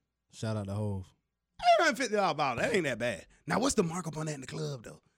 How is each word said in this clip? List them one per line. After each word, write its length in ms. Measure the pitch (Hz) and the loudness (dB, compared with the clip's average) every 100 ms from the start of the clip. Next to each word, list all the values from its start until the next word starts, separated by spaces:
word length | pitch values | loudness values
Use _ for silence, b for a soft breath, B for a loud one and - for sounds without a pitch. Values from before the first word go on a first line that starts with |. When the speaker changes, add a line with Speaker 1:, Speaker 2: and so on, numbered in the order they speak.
| _ _ _ | _ _ _
Speaker 1:
Shout 240 | - 113 107 | -8 -6 -4
out 100 | 98 | -4
to 80 | |
Hov. 320 | 104 104 98 90 _ _ _ _ - | -4 -2 -4 -8 _ _ _ _ 0
Speaker 2:
Eight 220 | 698 679 | 6 6
hundred 160 | 320 262 | 6 2
fifty 180 | 240 208 | 0 2
dollar 180 | 185 | 2
bottle. 280 | 151 139 120 | 2 0 0
That 120 | 214 | 0
ain't 100 | 214 | 2
that 140 | 147 110 | 0 0
bad. 280 | 120 92 - b - | -2 -4 -10 b -4
Now, 120 | 180 | 0
what's 160 | 277 | 2
the 80 | 226 | 2
markup 340 | 170 175 165 151 | 0 -2 -6 -6
on 100 | 156 | -6
that 80 | |
in 60 | 143 | -6
the 60 | 123 | -8
club, 380 | 156 151 131 | -8 -6 -8
though? 160 | 98 - _ | -12 -18 _